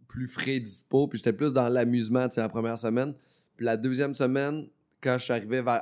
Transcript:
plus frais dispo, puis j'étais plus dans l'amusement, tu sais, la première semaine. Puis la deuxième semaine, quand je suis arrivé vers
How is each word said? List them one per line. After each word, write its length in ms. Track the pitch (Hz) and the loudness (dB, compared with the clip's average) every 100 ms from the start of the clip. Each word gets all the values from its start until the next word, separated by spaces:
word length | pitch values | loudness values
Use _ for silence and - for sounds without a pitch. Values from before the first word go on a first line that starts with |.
| - | -14
plus 180 | 131 123 | -10 -8
frais 320 | - 135 131 | -4 -2 -2
dispo, 480 | 107 - - 135 - | -4 -8 0 2 2
puis 120 | 110 | 0
j'étais 140 | 120 | -2
plus 200 | 101 151 | 0 2
dans 160 | 127 120 | 2 2
l'amusement, 580 | 123 120 120 107 127 127 | 2 2 2 2 0 0
tu 80 | 120 | 0
sais, 40 | |
la 80 | 110 | -2
première 300 | 113 113 113 | -2 -2 -2
semaine. 360 | 113 120 139 139 - - _ - | 0 0 -2 -6 -18 -20 _ -4
Puis 80 | 117 | -2
la 100 | 110 | 0
deuxième 380 | 131 127 143 | 0 0 0
semaine, 520 | 131 127 135 143 156 - _ _ _ | 0 2 2 0 -4 -8 _ _ _
quand 160 | 135 123 | 0 0
je 60 | |
suis 80 | - | 0
arrivé 280 | 117 107 127 | -2 0 0
vers 160 | 120 117 | 2 2